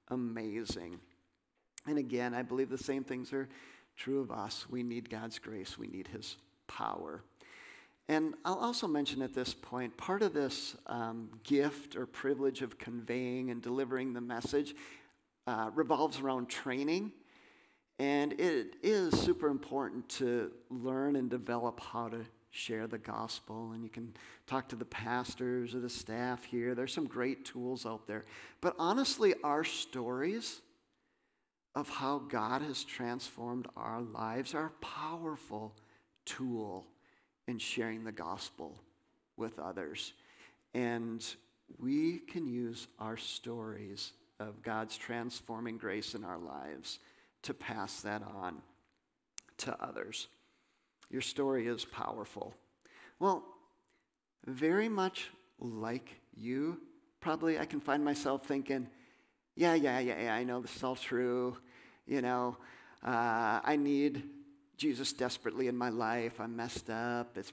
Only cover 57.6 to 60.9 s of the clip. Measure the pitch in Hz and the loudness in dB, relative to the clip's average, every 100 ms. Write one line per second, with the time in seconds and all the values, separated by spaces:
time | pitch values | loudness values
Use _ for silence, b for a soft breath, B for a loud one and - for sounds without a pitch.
57.6 | 156 147 - 143 147 143 143 135 - 139 | 2 -2 2 4 4 4 2 2 2 0
58.6 | 135 135 123 B B B B B B - | 2 0 -2 B B B B B B 4
59.6 | 170 165 139 127 123 90 117 110 123 123 | 6 8 6 6 4 2 2 2 2 -2
60.6 | 123 - 131 | -4 -2 -2